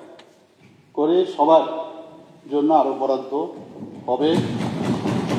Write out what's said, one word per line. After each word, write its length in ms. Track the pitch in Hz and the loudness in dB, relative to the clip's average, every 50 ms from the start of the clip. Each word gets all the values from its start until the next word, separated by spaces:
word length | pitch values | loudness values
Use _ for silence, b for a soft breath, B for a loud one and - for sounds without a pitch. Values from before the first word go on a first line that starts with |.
| - - - - - - _ _ _ _ _ _ - - - _ _ _ - - | -20 -20 -20 -20 -20 -20 _ _ _ _ _ _ -20 -20 -20 _ _ _ -4 0
করে 200 | 147 156 170 180 185 - - | 2 2 4 4 2 2 0
সবার 300 | - 147 156 160 160 - - - - - - - - - - - - - - - - - - 139 | 2 4 6 6 6 6 4 -4 -8 -8 -10 -12 -16 -16 -18 -20 -20 -20 -20 -20 -20 -8 -4 0
জন্য 160 | 147 143 156 160 151 | 2 4 4 6 4
আরও 120 | 131 135 131 - | 4 2 0 -2
বরাদ্দ 320 | 131 135 135 135 131 131 135 143 160 170 - - - - - - - - - - - - | -2 -2 -2 -2 -4 -4 -6 -6 -6 -6 -8 -14 -16 -18 -16 -16 -16 -16 -14 -10 -6 -4
হবে 220 | 123 123 143 156 165 - - - - - - - - - - - - - - - - - - - - | -2 0 2 2 2 2 0 -2 -2 -4 -4 -4 -4 -4 -2 -2 -2 -2 -2 -2 -2 -2 -2 -2 -2